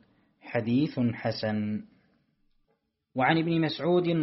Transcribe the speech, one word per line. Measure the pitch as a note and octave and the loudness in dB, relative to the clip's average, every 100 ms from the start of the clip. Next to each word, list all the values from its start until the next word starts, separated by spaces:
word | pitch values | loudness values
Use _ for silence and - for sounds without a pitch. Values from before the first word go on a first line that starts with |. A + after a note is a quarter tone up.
| _ _ _ _ | _ _ _ _
"حديث | - A#2+ A2+ B2 D#3 C#3 | -6 -4 0 2 0 0
حسن." | A#2+ A2+ A#2 - A2 G#2+ G#2 G#2+ - _ _ _ _ _ _ _ _ _ _ _ _ B2+ | -2 -2 -4 -2 -2 -2 -2 -4 -8 _ _ _ _ _ _ _ _ _ _ _ _ 0
وعن | C3 E3 | 2 2
ابن | E3 E3 | 2 0
مسعود | D3+ - D#3 F3+ E3+ E3 | 0 -2 0 2 2 0